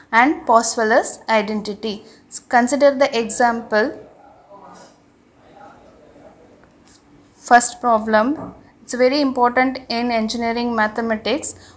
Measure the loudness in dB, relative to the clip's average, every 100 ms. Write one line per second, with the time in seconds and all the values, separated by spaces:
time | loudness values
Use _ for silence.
0 | -2 2 2 2 2 2 2 -2 0 2
1 | 0 -6 -2 -2 -2 -6 -8 -10 -10 -10
2 | -14 -20 _ -14 -2 0 2 4 4 4
3 | 0 0 -2 0 0 0 -2 -2 -2 -4
4 | -18 -20 -20 -20 _ -20 -20 -20 -20 _
5 | _ _ _ _ -20 -20 -20 -20 -20 -20
6 | -20 -20 -20 -20 -20 _ _ _ _ -20
7 | _ _ _ _ 4 4 4 -2 0 0
8 | 2 0 0 -2 -8 -18 -20 _ -6 0
9 | 2 2 -2 0 0 2 0 -2 -8 -6
10 | -2 -2 -4 -4 -4 -4 -4 -2 -2 -2
11 | -4 -4 -4 -4 -6 -10 -16